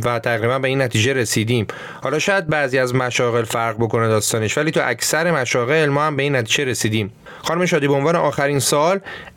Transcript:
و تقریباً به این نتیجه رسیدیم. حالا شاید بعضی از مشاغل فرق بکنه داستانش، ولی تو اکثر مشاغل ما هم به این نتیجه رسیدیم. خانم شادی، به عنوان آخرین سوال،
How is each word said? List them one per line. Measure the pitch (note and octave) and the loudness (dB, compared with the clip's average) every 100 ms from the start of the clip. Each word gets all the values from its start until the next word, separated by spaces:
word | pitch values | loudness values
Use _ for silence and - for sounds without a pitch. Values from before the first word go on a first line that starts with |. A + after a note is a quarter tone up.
| A#2 | -2
و | A#2 | 0
تقریباً | B2 A#2 A2+ C3 | 0 0 0 0
به | C3 | 0
این | C3+ | 0
نتیجه | B2+ A2 A#2 | 0 2 2
رسیدیم. | C3 A2+ C3+ A#2+ B2 G2 - - - | 0 0 0 2 0 -2 -8 -14 -8
حالا | C3+ D3+ | -4 -2
شاید | E3+ G3 D#3+ | 0 0 0
بعضی | D#3 C#3 C3 | 0 0 2
از | B2+ B2+ | 2 0
مشاغل | B2 A#2+ B2 A#2 | 0 0 0 0
فرق | A2+ A#2 A#2 A2 | 0 -2 -2 -2
بکنه | A2+ A#2 A2+ | 0 2 2
داستانش، | G#2+ - A#2 G#2+ - | 2 0 -2 0 0
ولی | D#3 | 0
تو | D#3 | 0
اکثر | C3 A#2+ - D3+ E3+ | 0 -2 -2 0 0
مشاغل | D#3 B2 C3 A#2+ D#3+ D3 | 0 0 0 2 2 2
ما | C#3 | 2
هم | D3+ C#3 | 0 0
به | |
این | C#3 C3+ | 0 0
نتیجه | A2+ - C3+ | 0 -2 -2
رسیدیم. | A2+ A2+ A2 G2+ - - - | -2 0 0 -2 -8 -20 -10
خانم | - E3 F3+ | -4 0 2
شادی، | F3 C#3+ | 2 2
به | |
عنوان | C#3+ C#3+ E3+ | 2 2 2
آخرین | D3+ C3+ C#3+ C#3 | 0 0 0 0
سوال، | - D3 D#3+ G3 - - - | 2 2 2 0 -4 -16 -18